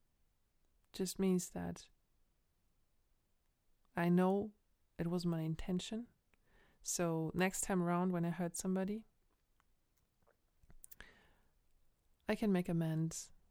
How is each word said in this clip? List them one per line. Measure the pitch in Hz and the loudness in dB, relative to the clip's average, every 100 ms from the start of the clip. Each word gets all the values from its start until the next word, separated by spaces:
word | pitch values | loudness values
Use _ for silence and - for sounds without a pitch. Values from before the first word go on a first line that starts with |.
| _ _ _ _ _ _ _ _ _ | _ _ _ _ _ _ _ _ _
Just | - 185 - | -4 -4 0
means | 190 180 - | 2 2 0
that | 180 175 170 - _ _ _ _ _ _ _ _ _ _ _ _ _ _ _ _ _ _ _ _ - | -6 -8 -10 -16 _ _ _ _ _ _ _ _ _ _ _ _ _ _ _ _ _ _ _ _ 0
I | 170 | 4
know | 175 185 202 214 - _ _ _ - | 6 6 2 -2 -10 _ _ _ -6
it | 165 | -2
was | 180 | 0
my | 170 165 | 0 0
intention. | 160 160 - 180 - 226 240 _ _ _ _ - _ _ | -2 -4 -4 -4 -4 -8 -10 _ _ _ _ -20 _ _
So | - - 170 160 160 | -6 0 0 0 0
next | 175 185 - | 2 2 0
time | - 185 | 0 2
around | 175 175 185 | 2 2 2
when | 175 | 0
I | 170 | 0
hurt | 170 170 - | -2 -4 -4
somebody, | 190 190 190 214 - _ _ _ _ _ _ _ _ _ _ _ _ _ _ _ - - - - - - - _ _ _ _ _ _ _ _ _ - | -2 -2 -2 -6 -10 _ _ _ _ _ _ _ _ _ _ _ _ _ _ _ -20 -20 -20 -20 -20 -20 -20 _ _ _ _ _ _ _ _ _ -4
I | |
can | 214 208 | 0 4
make | 185 180 | 2 2
amends | 170 160 160 160 - - - _ | 0 2 0 -2 -4 -12 -20 _